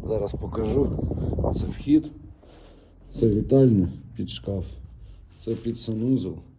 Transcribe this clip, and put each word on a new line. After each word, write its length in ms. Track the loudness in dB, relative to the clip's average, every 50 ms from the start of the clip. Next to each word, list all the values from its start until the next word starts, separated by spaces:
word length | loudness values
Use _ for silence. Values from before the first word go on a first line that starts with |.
| -4
Зараз 280 | -2 -2 -2 -2 -2
покажу. 680 | -4 -6 -8 -6 -4 -4 -2 0 2 2 2 2 0 -2 -2 -4 -4 -2 -2 -2 -2 -2 -2 -2 0 -2
Це 60 | -2
вхід, 460 | -4 -4 -6 2 4 4 4 4 2 -12 -16 -18 -20 -20 -20 -20 -20 -20 -20 -20 -20 -20 -20 -20 -20 -20 -20 -20 -16
це 200 | -2 2 2 4
вітальня 640 | 4 2 2 4 6 6 8 8 6 6 4 2 -2 -8 -14 -18 -10
під 140 | -10 -8 -8
шкаф, 360 | -8 -10 -6 -6 -6 -6 -6 -8 -12 -16 -16 -18 -18 -20 -20 -20 -20 -20 -20 -20 -20 -12
це 180 | -6 -6 -6
під 240 | -4 -4 -6 -6 -6
санузел 580 | -6 -6 -4 -2 2 2 2 2 0 -2 -6 -8 -14 -18 -20